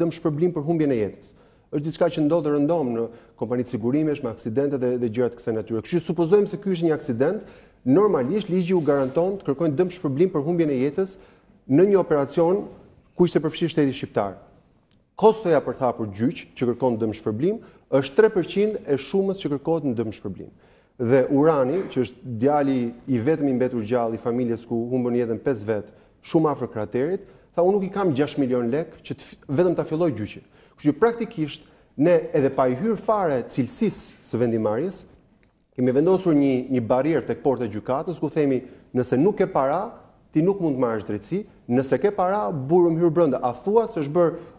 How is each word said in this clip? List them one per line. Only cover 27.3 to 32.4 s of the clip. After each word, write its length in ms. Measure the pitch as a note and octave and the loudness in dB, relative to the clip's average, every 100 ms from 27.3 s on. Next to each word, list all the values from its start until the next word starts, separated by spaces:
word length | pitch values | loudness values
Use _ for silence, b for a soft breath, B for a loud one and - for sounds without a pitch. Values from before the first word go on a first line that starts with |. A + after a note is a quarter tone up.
| B B | B B
tha, 80 | - | 0
"Unë 100 | F3+ | 2
nuk 120 | G3+ | 2
i 40 | F#3+ | -2
kam 240 | G3 F#3+ | -2 0
gjashtë 280 | C3 C#3+ - | 0 -2 -2
milion 300 | B2+ B2 A#2+ | -2 0 0
lek 300 | C#3+ E3 - | -2 -6 -12
që 120 | - C3+ | -14 -14
të 60 | |
fi-, 120 | - - - | -16 -18 -4
vetëm 280 | C#3 F3+ D#3+ | 0 2 0
ta 80 | |
filloj 280 | D3+ D#3+ F3 | -2 -2 -2
gjyqin." 320 | G#2+ G#2 - - b b _ | -2 -8 -12 -20 b b _
Kështu 160 | D3 | -2
që 60 | C#3+ | 2
praktikisht 640 | A#3 A#3 A3+ - D3 - b b b - | 2 0 -6 -6 -6 -8 b b b 0
ne, 320 | E3 E3 D#3+ | 4 4 2
edhe 180 | D#3 | 0